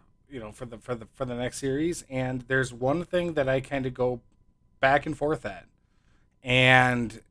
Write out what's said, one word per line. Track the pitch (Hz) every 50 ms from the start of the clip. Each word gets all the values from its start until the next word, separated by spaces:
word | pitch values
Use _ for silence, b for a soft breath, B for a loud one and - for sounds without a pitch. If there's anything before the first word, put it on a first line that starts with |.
| _ _ _ _ _ _
you | 143 123
know, | 110 107
for | 107 - 127
the, | 117 117 104
for | - - 123
the, | 110 110 - _
for | - 135
the | 123 120
next | 120 123 123 - -
series, | 139 135 135 143 160 175 165 - - -
and | 131 127 127 127 131 123 - -
there's | 131 131 127 117
one | 123 117 127 131 147 170 175
thing | - - 180 175 175 156
that | 147 135 131
I | 131 135
kinda | 135 - 143 135 127 131
go | 123 127 123 123 123 120 - _ _ _ _ _ _ _ _ _ _ _
back | 135 135 143 143 -
and | 156 147
forth | - - 151 156 156 -
at, | 104 95 87 - _ _ _ _ _ _ _ _ _ _ _ _ _ _ _
and, | - 127 127 127 127 127 131 131 127 123 123 123 120 107 - - - _